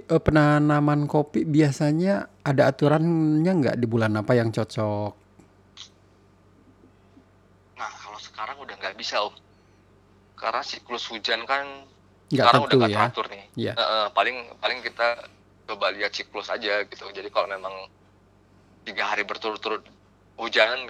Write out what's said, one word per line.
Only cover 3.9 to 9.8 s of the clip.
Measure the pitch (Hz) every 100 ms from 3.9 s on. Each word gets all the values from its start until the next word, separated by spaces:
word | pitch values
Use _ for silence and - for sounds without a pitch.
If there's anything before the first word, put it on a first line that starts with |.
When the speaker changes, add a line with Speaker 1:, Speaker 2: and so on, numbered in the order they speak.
| 117 110 107
Speaker 1:
apa | 101 123
yang | 113 113
cocok? | 110 - 107 104 104 - _ _ _ _ _ - - _ _ _ _ _ _ _ _ _ _ _ _ - _ _ _ _ _ -
Speaker 2:
Nah, | 107
kalau | - 104 104
sekarang | - - 110 143
udah | 131 101
nggak | 98 104
bisa, | 113 123
Om. | 104 - _ _ _ _